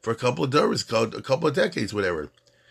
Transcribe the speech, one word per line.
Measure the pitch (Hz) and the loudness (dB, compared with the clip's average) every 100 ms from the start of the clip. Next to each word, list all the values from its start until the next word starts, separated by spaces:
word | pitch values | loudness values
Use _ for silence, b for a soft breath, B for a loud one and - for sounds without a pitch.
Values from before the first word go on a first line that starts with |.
for | 113 | -6
a | 117 | -2
couple | 123 139 | -2 0
of | 143 | 2
doors, | 143 220 214 | 2 2 0
called | - 113 113 - | 0 0 0 -2
a | |
couple | - 131 156 | -2 0 2
of | 139 | 2
decades, | 98 135 104 | 0 0 -2
whatever. | 104 95 80 73 _ b b b | 0 0 -2 -6 _ b b b